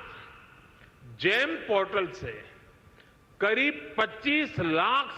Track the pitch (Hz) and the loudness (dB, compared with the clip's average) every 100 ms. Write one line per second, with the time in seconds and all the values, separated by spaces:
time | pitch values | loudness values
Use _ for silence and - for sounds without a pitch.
0 | - - - - - - - - - - | -12 -16 -18 -20 -20 -20 -20 -20 -20 -20
1 | - - 175 226 285 330 - 202 190 202 | -20 -2 2 2 0 -2 0 2 2 0
2 | 175 - 127 107 - - - - - - | -2 -4 -10 -10 -16 -20 -20 -20 -20 -20
3 | - - _ - 202 220 285 294 - - | -20 -20 _ -2 2 4 2 0 -4 -2
4 | 220 - 277 294 285 - 170 160 196 269 | -2 -2 0 2 2 0 2 4 4 2
5 | 269 | 0